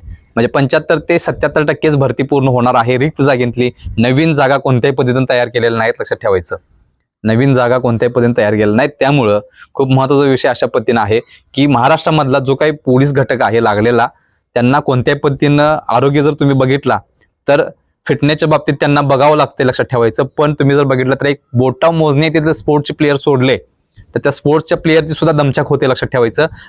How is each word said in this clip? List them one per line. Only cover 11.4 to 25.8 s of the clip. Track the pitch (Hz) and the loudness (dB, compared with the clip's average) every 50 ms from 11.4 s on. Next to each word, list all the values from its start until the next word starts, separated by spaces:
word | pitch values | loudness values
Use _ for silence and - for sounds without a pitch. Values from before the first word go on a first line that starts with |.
| _ _ - | _ _ -4
की | 131 139 | -2 0
महाराष्ट्रामधला | 147 139 117 120 139 156 156 - - 160 151 147 135 127 139 | 2 2 2 2 2 2 0 0 0 0 0 0 0 0 0
जो | 131 127 135 | 0 0 -2
काही | 127 151 156 151 | 0 0 -2 -2
पोलीस | 147 - 135 127 127 135 143 139 | -2 -2 0 0 2 2 2 0
घटक | 135 131 - 139 117 127 | 0 0 0 0 -2 0
आहे | 104 107 117 117 | 0 0 2 2
लागलेला, | 110 104 104 104 117 123 117 117 127 - _ _ _ _ _ _ _ - | 2 2 2 2 2 2 2 0 -2 -4 _ _ _ _ _ _ _ -4
त्यांना | 123 123 123 131 147 | -2 0 2 2 2
कोणत्याही | 147 - 135 127 120 - 143 143 | 0 0 0 0 0 0 -2 0
पद्धतीनं | - 151 135 135 - 147 147 147 147 151 156 151 - - | 0 -2 -2 0 0 0 2 2 2 2 0 -2 -2 -2
आरोग्य | - 120 131 139 143 151 143 | 0 0 0 2 2 0 0
जर | 151 151 | 0 0
तुम्ही | 151 151 139 139 | 0 0 0 2
बघितला | 131 135 131 135 139 - 131 117 101 - _ _ _ _ _ _ _ _ - | 2 0 0 0 -2 -2 -2 -2 -4 -4 _ _ _ _ _ _ _ _ 0
तर | 143 147 156 - - _ _ _ _ _ - - | 0 0 0 -2 -6 _ _ _ _ _ -6 -4
फिटनेसच्या | 151 131 - 143 156 151 165 160 | -4 0 0 0 0 0 0 0
बाबतीत | 156 143 143 - 147 | 0 0 0 -2 -4
त्यांना | 143 - 147 143 147 | -2 0 0 0 2
बघावं | 143 139 139 131 139 147 156 | 0 2 2 2 4 4 4
लागते, | 151 143 127 - - 143 | 2 0 -2 -2 -2 -2
लक्षात | 127 123 - 123 | -2 0 -2 -4
ठेवायचं. | - - 120 117 113 110 - 143 | -2 0 0 0 0 0 -2 -4
पण | 131 - - 151 147 151 | -4 -2 -2 -2 0 0
तुम्ही | - 147 135 139 | 0 0 2 2
जर | 143 143 | 2 2
बघितलं | 135 135 127 127 127 135 | 2 0 0 0 -2 -2
तर | 131 139 | -2 -2
एक | 143 143 139 _ _ - | -2 -4 -4 _ _ -2
बोटा | 120 127 131 123 - - 165 | 0 0 0 0 0 0 0
मोजणी | 165 165 160 151 143 139 156 160 | 0 2 0 0 2 2 0 0
तिथले | 151 160 151 160 156 | 0 0 0 0 -2
स्पोर्ट्सचे | - - - 147 147 143 - 147 | -2 -2 -2 0 0 -2 -4 -4
प्लेयर | - 156 147 143 | -2 0 0 0
सोडले | 139 - 151 143 131 127 131 127 101 - _ _ _ _ _ _ - | 0 0 0 0 2 2 2 0 -2 -4 _ _ _ _ _ _ -20
तर | - _ - 117 | -14 _ -8 -4
त्या | - 143 139 | -2 -2 -4
स्पोर्ट्सच्या | - - 147 147 160 - - - - | -2 0 0 0 0 0 -2 -4 -2
प्लेयरची | - 160 156 160 156 156 160 | 0 2 2 2 2 0 -4
सुद्धा | - - 156 160 147 147 | -2 0 0 0 2 0
दमछाक | 139 123 - 143 | 0 0 -2 -2
होते, | - 151 135 | -2 -2 -2